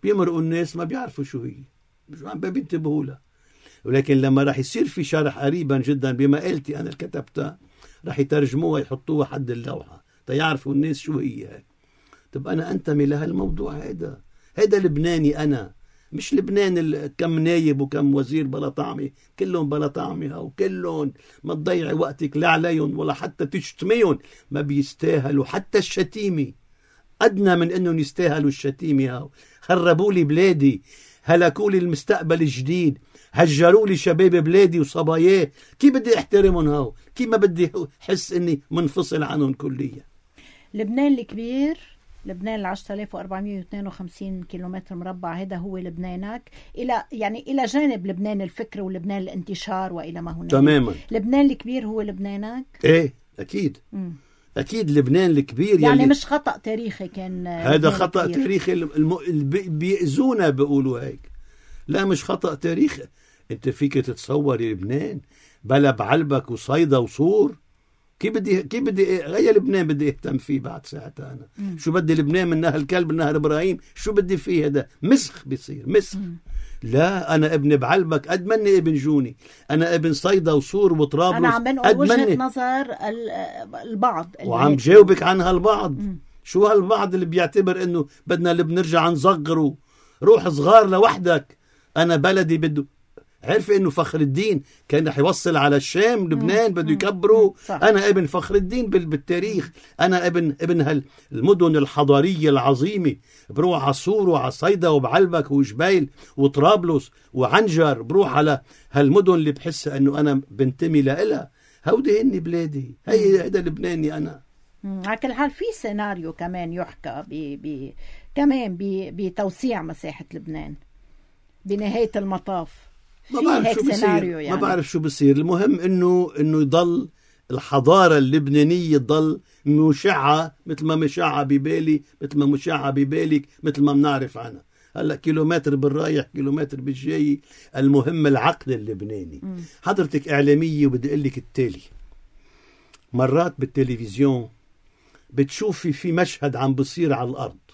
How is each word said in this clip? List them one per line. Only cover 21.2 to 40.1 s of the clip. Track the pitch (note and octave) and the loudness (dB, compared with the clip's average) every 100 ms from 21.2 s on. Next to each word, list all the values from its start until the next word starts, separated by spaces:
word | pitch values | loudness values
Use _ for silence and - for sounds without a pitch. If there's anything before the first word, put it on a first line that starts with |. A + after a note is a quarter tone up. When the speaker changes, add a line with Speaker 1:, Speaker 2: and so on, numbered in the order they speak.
| _ _ | _ _
Speaker 1:
ما | - | -8
تضيعي | D#3+ D#3 F3+ D#3 | -6 -2 -2 -2
وقتك | D#3 E3 C#3 D3 D3+ | -2 -4 -4 -6 -2
لا | E3+ | 2
عليهم | D#3+ E3+ D#3+ D3+ - | 2 0 -2 -2 -4
ولا | D3+ | -4
حتى | - - - D3 | -6 -8 -8 -6
تشتميهم، | F#3 - - F3+ A#3 G3+ C#3+ - - _ | -6 -8 -8 0 2 2 0 -4 -20 _
ما | C#3+ | -6
بيستاهلوا | D3 C#3+ C#3 - D#3+ D#3+ C3+ C#3+ C3 | -4 -2 -2 -4 -2 0 0 -2 -2
حتى | G3 G3 G#3+ | -6 -2 -2
الشتيمة، | F#3 - F#3 G#3+ G3+ E3+ C3 - _ _ _ _ _ _ | 0 -4 -4 -2 -4 -2 -4 -8 _ _ _ _ _ _
أدنى | A3+ G3 G3 F3 | 2 4 2 4
من | E3+ | 2
إنهم | F3+ F3+ E3 | 0 0 0
يستاهلوا | C#3+ - F3 D3+ C#3+ | -2 0 0 2 0
الشتيمة | C#3 C#3+ C3+ D#3+ C#3 C3+ B2+ | -2 -6 -6 -2 0 0 -4
هاو. | - _ _ _ | -14 _ _ _
خربوا | - F3+ E3+ F3 G3+ | -2 2 4 2 2
لي | F#3 | 2
بلادي، | D3+ D#3 F#3+ E3 C#3 G#2+ _ - - _ | 2 4 2 4 2 2 _ -20 -20 _
هلكوا | - E3+ F3 - G#3 | 2 4 4 2 0
لي | F#3+ | 2
المستقبل | F3 D3+ - G3 D#3+ E3 | 0 -4 0 -2 2 2
الجديد، | D#3+ A#2+ C3 F3+ E3 C#3 _ _ _ | 0 -2 -4 0 0 -2 _ _ _
هجروا | - E3 C#3+ E3+ G3+ G#3 | 2 4 6 8 8 6
لي | F3 | 0
شباب | - D#3+ F#3 F3 | 0 4 4 4
بلادي | D#3 F3+ G3 E3 | 4 6 6 4
وصباياه، | C#3 E3+ D#3 D#3+ F3 F#3+ D3+ _ - _ | 0 0 0 4 4 4 2 _ -20 _
كيف | C#4+ | 4
بدي | C4 A#3 A3 | 4 2 0
أحترمهم | D3 G3+ G3 F3 D#3 | 4 4 4 4 0
هاو؟ | D3 B2+ - _ - | 0 -4 -8 _ -6
كيف | B3 | 0
ما | A3 | 4
بدي | G3 E3+ E3+ F#3+ D#3 _ | 2 2 -2 -2 -10 _
حس | - F#3+ - | -6 -4 -4
إني | F3+ F3 D3 _ | -4 -2 -4 _
منفصل | D#3+ E3 E3 F3 D#3+ | -4 -2 -2 -4 -4
عنهم | D3+ D3+ C3+ | -4 -2 -2
كليا؟ | C3+ D3 C3 C3+ B2 - | -2 -8 -6 -8 -10 -20